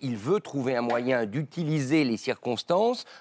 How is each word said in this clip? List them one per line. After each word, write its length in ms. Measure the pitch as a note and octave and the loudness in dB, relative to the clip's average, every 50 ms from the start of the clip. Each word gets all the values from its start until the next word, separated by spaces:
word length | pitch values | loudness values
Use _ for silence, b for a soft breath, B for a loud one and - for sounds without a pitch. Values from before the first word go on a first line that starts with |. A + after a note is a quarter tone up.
| C#3+ | -2
il 120 | B2+ A#2+ | -4 -4
veut 220 | G2+ G#2 C#3+ G3 G#3 | -4 0 0 0 0
trouver 360 | - - - C#3+ A#2+ C3+ C3 | -2 -4 -6 -2 -2 0 0
un 60 | A#2+ | 0
moyen 440 | A#2+ A#2 A#2 A#2+ B2 C3 C3 A#2+ A2+ | 2 2 0 0 2 2 2 2 0
d'utiliser 800 | G2+ G#2 D3+ D3+ - - E3+ E3 D3+ D#3 D3+ C3+ B2+ D#3 D#3+ C#3+ | 0 -2 -4 -6 -6 -6 -4 -2 0 0 0 0 2 2 4 4
les 120 | A#2+ A2+ | 2 0
circonstances 920 | - - C3 A2 - - B2 A#2 G#2+ - - F3 F#3+ A3 A#3+ B3 - - B B B | -2 -2 -4 -6 -4 -2 -4 -4 -4 -2 0 2 2 4 2 0 -2 -8 B B B